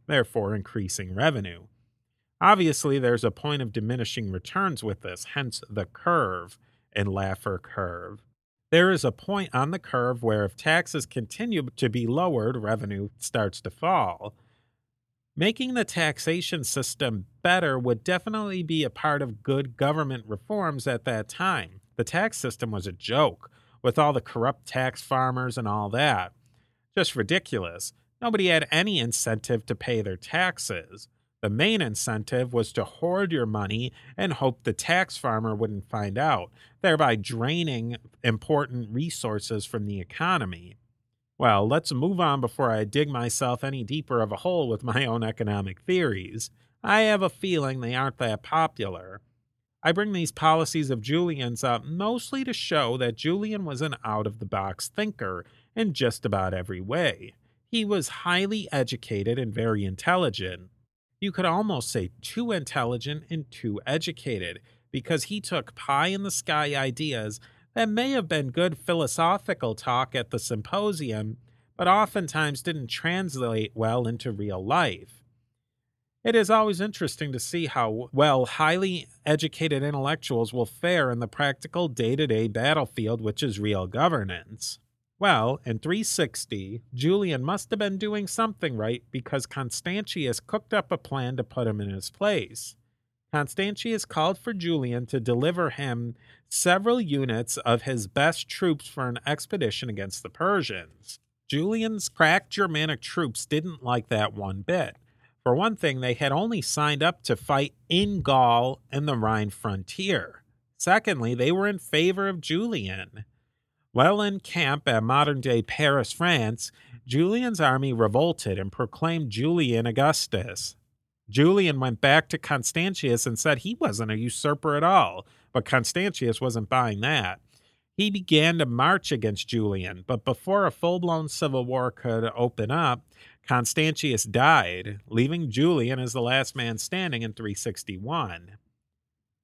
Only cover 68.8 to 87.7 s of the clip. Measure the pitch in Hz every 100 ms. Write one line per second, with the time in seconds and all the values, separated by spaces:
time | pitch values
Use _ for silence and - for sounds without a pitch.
68.8 | - 170 135 - 165 196 - 175 120 107
69.8 | - 123 131 131 113 120 - 113 - 190
70.8 | 208 165 131 107 107 117 _ _ _ -
71.8 | 180 202 214 208 160 156 151 135 175 156
72.8 | 120 - 165 185 185 135 120 110 110 110
73.8 | 110 120 117 117 127 101 104 92 98 165
74.8 | 143 90 - - _ _ _ _ _ _
75.8 | _ _ _ _ 226 226 214 220 214 180
76.8 | 208 - 175 - 147 127 - 170 156 135
77.8 | 113 110 120 139 147 131 123 - 156 180
78.8 | 190 175 123 _ 147 151 160 - 160 139
79.8 | 143 147 135 156 - 120 113 123 113 -
80.8 | 175 180 131 120 113 - 143 131 - 175
81.8 | 170 123 117 135 147 110 113 110 135 156
82.8 | 123 - 110 117 107 107 139 98 104 98
83.8 | 92 113 170 143 95 87 87 107 - -
84.8 | _ _ _ - 202 135 113 135 123 110
85.8 | 156 202 214 - 139 - - 104 95 117
86.8 | - 123 151 196 190 135 139 196 -